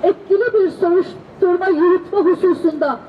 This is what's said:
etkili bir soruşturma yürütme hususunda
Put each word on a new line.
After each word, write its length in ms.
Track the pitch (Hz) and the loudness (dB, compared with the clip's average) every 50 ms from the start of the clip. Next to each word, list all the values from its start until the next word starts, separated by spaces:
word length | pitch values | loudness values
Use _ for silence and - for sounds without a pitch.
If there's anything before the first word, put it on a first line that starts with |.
| 302 | 2
etkili 500 | 359 403 - - - 381 403 466 480 440 | 0 -2 -2 -2 -2 0 0 0 0 0
bir 160 | 440 381 339 | 0 0 0
soruşturma 960 | - - 381 339 349 370 349 - - - - - - - - 359 349 359 370 | -2 -2 0 2 2 0 0 -2 -8 -18 -20 -20 -4 -2 0 0 0 0 0
yürütme 520 | 392 359 294 330 359 370 370 359 - - 403 | 0 0 2 2 2 2 0 -2 -4 -2 0
hususunda 800 | 320 339 359 - - 359 330 - - 330 302 302 311 277 247 - - | 2 2 0 2 2 0 0 0 -2 -4 -2 -2 -4 -4 -4 -6 -10